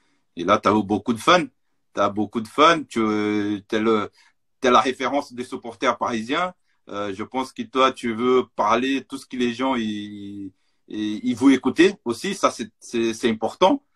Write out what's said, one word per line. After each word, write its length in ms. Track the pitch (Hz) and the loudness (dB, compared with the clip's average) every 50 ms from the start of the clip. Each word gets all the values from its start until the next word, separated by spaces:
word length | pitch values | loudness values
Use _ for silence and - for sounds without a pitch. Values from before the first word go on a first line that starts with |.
| _ _ _ _ _ _ - | _ _ _ _ _ _ -10
Et 60 | 85 85 | -4 0
là, 160 | 92 104 110 | 2 2 2
t'as 120 | - 98 | 4 2
eu 120 | 104 110 101 | 2 2 2
beaucoup 300 | 95 104 95 - - 117 | 0 -2 -2 0 -2 -4
de 60 | 107 | 0
fun. 260 | - - 175 185 - - _ _ _ _ _ _ _ _ - | 4 4 4 4 4 0 _ _ _ _ _ _ _ _ -4
T'as 160 | - 101 101 | -2 -2 -2
beaucoup 320 | 98 107 104 101 - 120 | 0 -2 -4 -4 -4 -8
de 60 | 110 | -8
fun. 360 | - - - 151 165 170 160 131 | -4 2 6 6 6 6 4 -2
Tu, 160 | - - 117 | -4 -2 0
euh, 600 | 110 107 107 107 104 107 104 104 101 104 104 98 101 | 0 0 0 0 0 0 0 0 -2 -2 -4 -6 -6
t'es 120 | - 113 107 | -4 -2 0
le, 320 | 107 113 113 107 101 - _ _ _ _ _ _ _ _ _ - | 2 2 2 2 0 -4 _ _ _ _ _ _ _ _ _ -2
t'es 80 | - 127 | 2 4
la 100 | 123 113 | 4 4
référence 540 | 110 135 127 - 135 123 135 143 139 - 123 | 4 2 -2 -2 -4 -2 -2 -2 -4 -6 -10
des 100 | 120 120 | -12 -12
supporters 540 | - - 127 - 117 113 - 143 123 113 | -10 -10 -12 -12 -12 -8 -2 -2 -2 0
parisiens. 560 | - 110 101 120 113 110 117 - 175 180 185 180 _ _ _ _ _ _ - | 0 -2 -4 -4 -4 -4 -4 -4 -4 -4 -4 -8 _ _ _ _ _ _ -12
Euh, 220 | 98 101 104 101 | -8 -8 -6 -6
je 120 | 95 95 107 | -6 -8 -10
pense 280 | 104 - 131 127 - | -8 -6 -6 -6 -6
que 120 | - - 117 | -8 -12 -10
toi, 280 | 107 - 131 131 131 | -4 0 2 2 2
tu 220 | 123 - - 120 110 | 0 -2 -6 -6 -4
veux 300 | 110 123 127 127 127 123 - - | -2 2 4 4 2 2 0 -2
parler 480 | - 104 104 113 120 131 135 139 131 - | -2 0 2 2 2 2 0 -2 -4 -4
tout 140 | - 139 | -8 -14
ce 80 | 135 - | -14 -14
que 100 | - - | -10 -4
les 160 | 123 123 123 | -2 -2 -2
gens, 220 | 117 117 131 135 127 | -2 -2 -2 -2 -2
ils, 800 | 120 110 107 104 104 104 104 104 101 101 101 101 101 98 95 _ _ _ _ _ _ _ | -2 -4 -4 -6 -6 -8 -12 -12 -14 -14 -12 -12 -12 -14 -14 _ _ _ _ _ _ _
ils, 380 | - - 107 107 107 107 104 117 | -12 -8 -6 -4 -4 -6 -4 -4
ils 80 | 123 123 | -4 -2
vont 140 | - 131 139 | 4 4 4
écouter 460 | 135 120 - 131 - - 170 202 196 - - | 4 4 2 0 4 4 4 4 4 0 -6
aussi. 300 | 120 113 - - 196 190 | -6 -6 -4 -4 -6 -4
Ça, 160 | - - - | 0 -2 -2
c'est, 180 | - - 117 107 _ _ | -2 -2 -12 -12 _ _
c'est, 360 | - - - 117 113 113 110 | -16 -8 -4 -2 -2 -2 -2
c'est 160 | - - 117 | 0 0 0
important. 520 | 110 110 139 135 - - 180 196 294 277 _ _ _ | 0 0 -4 -6 0 2 4 4 4 2 _ _ _